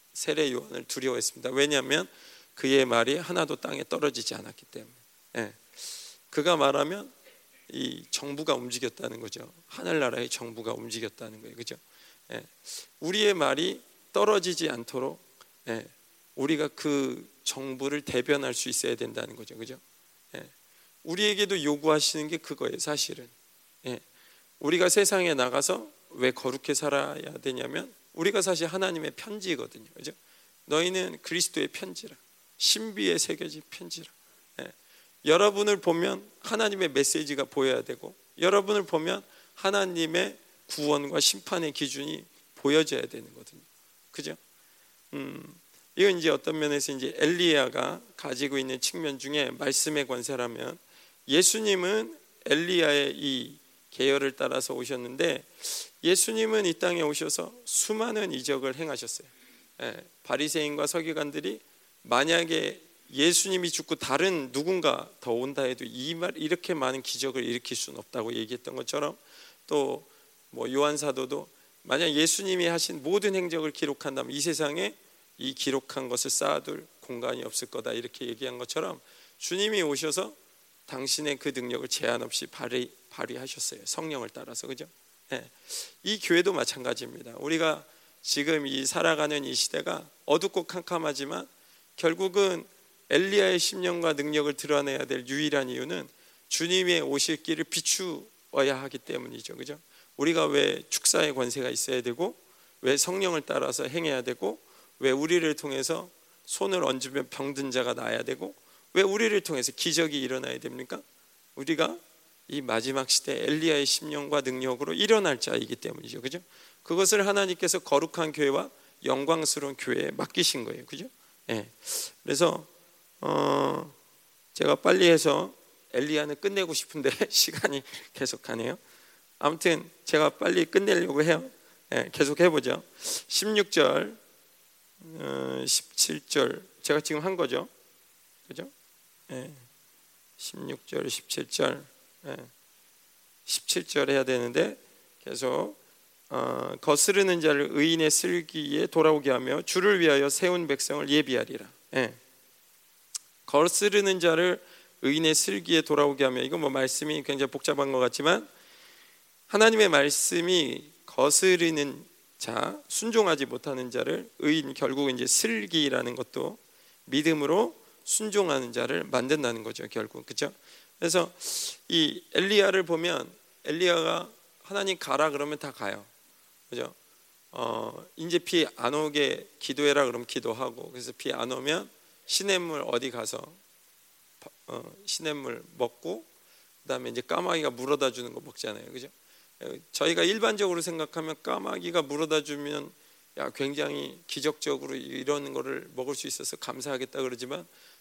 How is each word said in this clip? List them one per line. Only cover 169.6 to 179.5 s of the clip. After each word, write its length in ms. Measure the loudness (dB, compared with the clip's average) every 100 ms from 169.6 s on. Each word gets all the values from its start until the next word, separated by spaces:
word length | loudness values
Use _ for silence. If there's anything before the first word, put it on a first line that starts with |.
거죠, 240 | -6 -8 -8
결국. 360 | -6 -6 -10 -10
그죠? 280 | -4 -4 -4 -20 -20 -20 _
그래서 320 | 0 2 0 -4 -8 -6 -6 -10 -2
이 340 | 2 2 0 -2
엘리야를 500 | 0 4 6 6 4
보면 440 | 0 -2 -2 -4 -6 -16 _ _
엘리야가 640 | -6 0 2 4 2 -2 -6 -14 _ _
"하나님 380 | -8 -4 -2 -4
가라." 320 | -2 2 2
그러면 260 | 0 -4 -6
다 140 | -10
가요. 340 | -6 -6 -6 -12 _ _ _ _ _ _
그죠? 240 | -8 -8 -10 _ _ _ _ _
어, 540 | -6 -4 -4 -6 -10 -18 -12
"이제 200 | -2 -2
비 280 | 2 2 2 0
안 180 | -2
오게 560 | 0 -2 0 0 0 -8